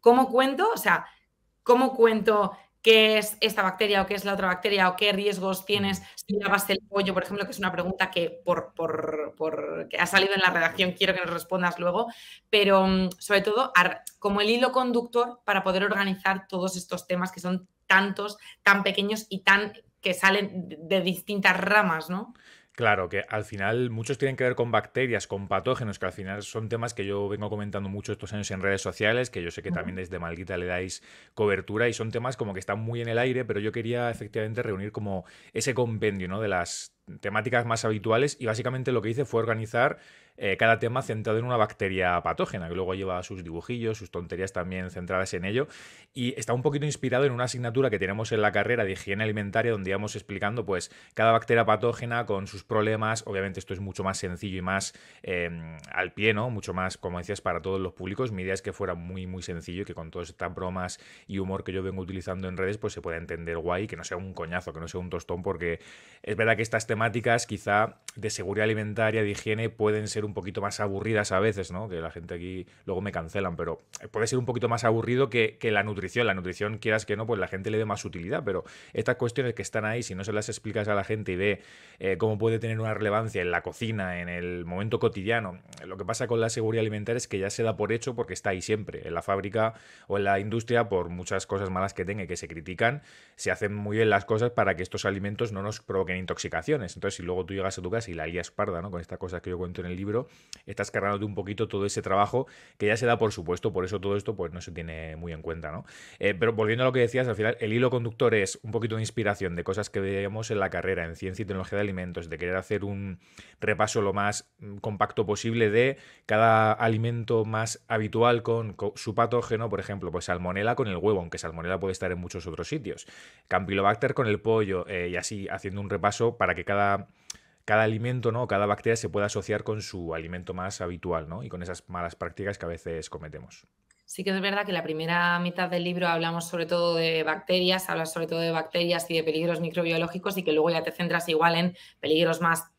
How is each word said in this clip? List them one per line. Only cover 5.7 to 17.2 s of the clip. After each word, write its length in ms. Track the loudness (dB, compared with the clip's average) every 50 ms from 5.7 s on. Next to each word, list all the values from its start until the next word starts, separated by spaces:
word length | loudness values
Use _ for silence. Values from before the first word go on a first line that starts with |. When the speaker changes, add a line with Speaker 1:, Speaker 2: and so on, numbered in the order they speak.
| 0 2 2 0 0 -2
Speaker 2:
Mm. 40 | -6 -12 -16
Speaker 1:
si 200 | -16 -6 -4 -2 0
lavas 300 | 2 2 2 2 2 2
el 100 | 0 0 0
pollo, 260 | -2 0 0 0 2 0
por 100 | -2 -2
ejemplo, 200 | -2 -4 -4 -4
que 60 | -4
es 80 | -4 -2
una 140 | -2 0 0
pregunta 360 | 0 -2 -2 0 0 0 0
que 320 | 2 0 0 0 -4 -4 0
por, 280 | 0 0 0 0 -6 _
por, 600 | -4 -2 -2 -2 -2 -2 -4 -4 -4 -4 -6 -4
por, 500 | _ -4 -2 -2 -4 -4 -4 -6 -6 -6 -6
que 80 | 0
ha 80 | 0 2
salido 280 | 4 6 4 6 6 4
en 40 | 4
la 80 | 4 4
redacción, 420 | 4 4 2 2 2 2 2 2 2
quiero 200 | 2 2 2 2
que 60 | 0
nos 80 | -2 -2 -4
respondas 440 | -6 -4 -2 0 2 2 0 0 0
luego, 280 | 0 0 2 2 0 -2 -6 -14 -18 -20 -20 -20 _ _
pero, 380 | 4 6 8 8 8 8 8
mm, 220 | 6 6 4 2 0 -2 _
sobre 220 | 0 4 4 4
todo, 300 | 4 4 2 2 2 6 6
ar-, 280 | 6 6 6 2 -2 -10 -18 -16 _
como 200 | 0 2 2 4
el 80 | 4 4
hilo 220 | 6 6 4 4
conductor 720 | 4 2 2 4 2 2 2 2 2 2 2 2 -2 -6 _
para 180 | 2 2 2 4
poder 200 | 2 2 4 2
organizar 640 | 2 2 2 2 0 0 0 2 0 0 0 -4
todos 300 | _ -2 -2 -2 0 -2
estos 280 | -6 -6 -6 -8 -8 -2
temas 240 | _ 0 0